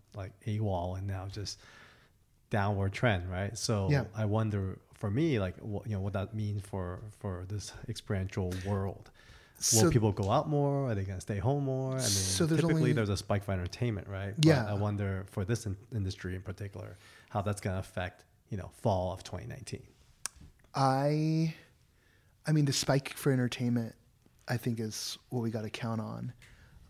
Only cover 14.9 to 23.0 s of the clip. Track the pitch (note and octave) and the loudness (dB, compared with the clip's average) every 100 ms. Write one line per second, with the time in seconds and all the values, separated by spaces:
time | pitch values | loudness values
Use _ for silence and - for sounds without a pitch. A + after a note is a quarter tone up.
14.9 | G2+ G2+ F#2+ F#2+ - G2 A#2 G#2+ F#2+ - | 2 0 -2 -4 -2 0 0 -2 -6 -6
15.9 | A2+ F#2+ - F#2 F#2 F#2+ F#2 G2+ - G#2+ | -4 -2 -4 -6 -6 -8 -10 -10 -10 -12
16.9 | G#2 - - - G#2+ G2+ G2+ G#2 F#2 - | -14 -20 -20 -8 -4 -2 -2 -2 -4 -4
17.9 | - F2+ - - _ - G#2 - - B2 | -6 -6 -8 -20 _ -10 -8 -8 -4 0
18.9 | F#2+ F2+ F#2 - F2+ - - - - - | 2 0 -4 -10 -10 -10 -12 -12 -12 -14
19.9 | - - _ - - - - - C#3 C3+ | -20 -20 _ -14 -14 -20 -20 -6 2 4
20.9 | C3+ C#3+ D3+ D#3 D#3+ D#3+ - - _ _ | 4 2 2 2 2 0 -2 -14 _ _
21.9 | _ _ _ _ _ - D#3 C#3+ C3+ - | _ _ _ _ _ 2 4 4 2 2
22.9 | C3+ | 2